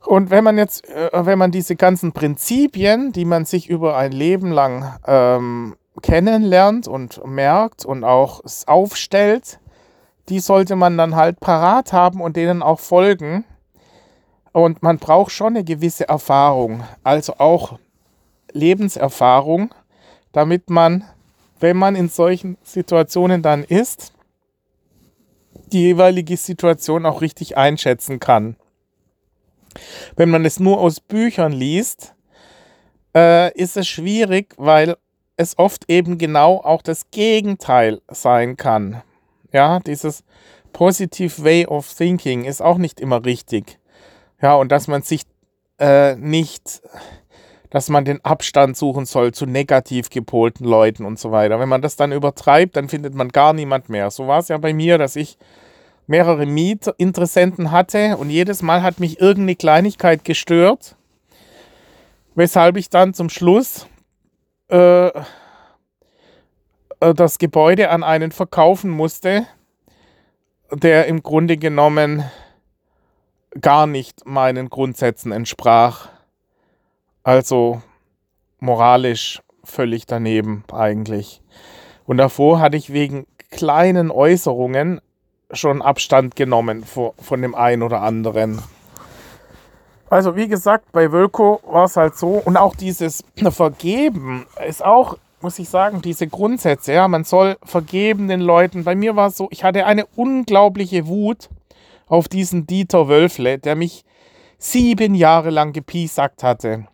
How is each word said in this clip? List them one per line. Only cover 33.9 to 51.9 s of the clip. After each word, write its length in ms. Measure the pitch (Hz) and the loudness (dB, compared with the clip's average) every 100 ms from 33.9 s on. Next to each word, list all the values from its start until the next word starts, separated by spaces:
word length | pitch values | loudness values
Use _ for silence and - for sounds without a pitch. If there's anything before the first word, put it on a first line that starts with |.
| - 170 214 214 185 202 _ | -6 -6 -2 0 -2 -4 _
weil 400 | 143 156 160 170 _ _ _ - | 4 4 4 -2 _ _ _ -6
es 220 | 170 - | -6 0
oft 320 | 190 - - | 0 0 -2
eben 300 | 170 175 175 | 0 0 -4
genau 380 | 165 151 156 190 | -2 4 4 4
auch 260 | 147 160 | 0 -2
das 260 | - 160 - | -2 -10 -10
Gegenteil 960 | - 214 220 208 196 - 127 113 107 _ | -4 0 0 -2 -8 0 2 2 -2 _
sein 480 | - 127 123 120 127 | -6 0 0 0 -4
kann. 460 | 139 110 101 113 _ _ _ _ _ | -2 -2 -4 -12 _ _ _ _ _
Ja, 280 | 139 143 180 | 2 2 2
dieses 440 | 180 147 156 147 _ _ _ _ _ | -4 -8 -8 -10 _ _ _ _ _
positive 720 | - 175 185 185 - 180 - | 0 0 0 -6 -6 -8 -2
way 220 | 151 170 170 | 2 2 0
of 260 | 147 139 | -6 -8
thinking 520 | - 170 180 - 123 | -4 -2 -2 -4 -6
ist 180 | 123 139 | -6 -2
auch 160 | 170 175 | 0 0
nicht 220 | 170 - | -2 -6
immer 260 | 135 120 123 | -4 -2 -2
richtig. 540 | 123 - 110 101 _ _ _ _ _ _ _ | -6 -4 -8 -8 _ _ _ _ _ _ _
Ja, 140 | 139 143 | 2 2
und 160 | 131 | 2
dass 160 | 143 135 | 0 0
man 140 | 143 | -6
sich, 220 | - 156 - _ _ _ _ _ | -4 -8 -8 _ _ _ _ _
äh, 360 | 143 139 143 127 | 4 4 4 0
nicht, 640 | 151 160 156 - - - - - - - _ _ _ _ _ | -4 -2 -4 -8 -18 -20 -20 -20 -20 -20 _ _ _ _ _
dass 180 | 143 131 | -6 0
man 160 | 147 139 | -2 0
den 180 | 143 | -6
Abstand 540 | - 156 - 139 139 127 | -4 -4 -2 2 2 0
suchen 280 | 147 135 131 | -6 -6 -4
soll 260 | 139 120 | -2 -2
zu 160 | 117 135 | -2 -6
negativ 640 | 127 139 135 127 123 117 | -6 0 0 0 -8 -6
gepolten 560 | 127 113 120 117 - 123 | -10 -4 0 0 -2 0
Leuten 380 | 110 110 107 104 | 4 4 0 -12
und 120 | 110 | -10
so 140 | 113 | -4
weiter. 280 | 107 107 110 | 0 0 0
Wenn 100 | 131 | -2
man 120 | 131 | -2
das 140 | 143 | -4